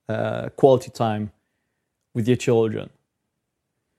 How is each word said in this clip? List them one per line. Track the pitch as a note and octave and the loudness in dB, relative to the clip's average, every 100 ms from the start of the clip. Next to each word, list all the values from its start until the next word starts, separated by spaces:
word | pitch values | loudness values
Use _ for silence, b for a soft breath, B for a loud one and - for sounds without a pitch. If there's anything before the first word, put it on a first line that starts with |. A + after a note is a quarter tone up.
| - | -8
uh, | A2 A2+ A2+ - - | -4 -4 -6 -8 4
quality | C3+ B2+ - | 4 4 0
time | - A2+ G#2+ G#2 - _ _ _ _ _ _ _ B2 | -4 -2 -2 -6 -12 _ _ _ _ _ _ _ -4
with | A2+ | 0
your | B2 | 0
children, | - A#2 A2+ A2 - _ _ _ _ _ _ _ _ _ _ | 2 2 0 -4 -10 _ _ _ _ _ _ _ _ _ _